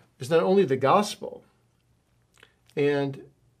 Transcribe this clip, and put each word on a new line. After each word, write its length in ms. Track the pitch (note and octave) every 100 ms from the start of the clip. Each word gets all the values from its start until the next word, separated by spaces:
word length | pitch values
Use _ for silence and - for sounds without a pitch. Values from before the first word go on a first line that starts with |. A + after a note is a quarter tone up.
| _ -
is 100 | B2
not 140 | E3
only 220 | F#3+ G3 D#3
the 120 | C3
gospel 680 | C3 F#3 G#3 - - - - _ _ _ _ _ _ _ _ _ _ _ _ D3+
and 480 | C#3+ C#3+ C#3 C3+ - _ _ _